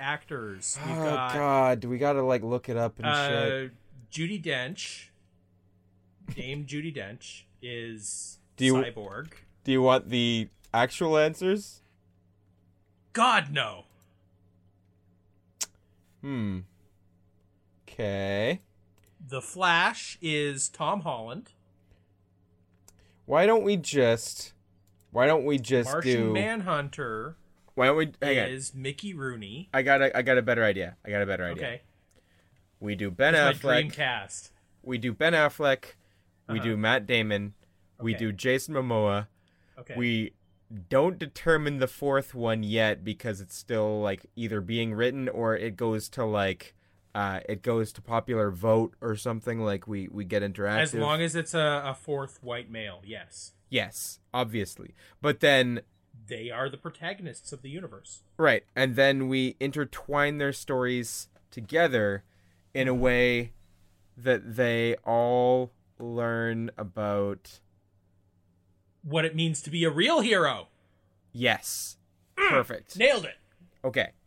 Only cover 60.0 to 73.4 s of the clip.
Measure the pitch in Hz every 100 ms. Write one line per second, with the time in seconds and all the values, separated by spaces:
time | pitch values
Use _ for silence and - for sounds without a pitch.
60 | - 143 147 147 139 135 - 131 123 123
61 | 113 - - _ _ - 110 160 170 123
62 | 104 98 - _ _ _ _ 135 131 127
63 | 123 123 123 120 117 - _ _ _ _
64 | _ - 123 120 117 113 123 117 117 117
65 | - 117 120 123 123 127 123 _ _ -
66 | 120 117 117 113 117 113 117 - 104 107
67 | 104 101 101 101 - - _ _ _ _
68 | _ _ _ _ _ _ _ _ _ _
69 | 151 160 160 156 165 156 - 165 165 147
70 | 233 330 240 202 151 110 80 _ _ _
71 | _ _ _ 117 120 107 - - - -
72 | _ _ _ - 381 139 120 120 - 180
73 | 254 247 147 -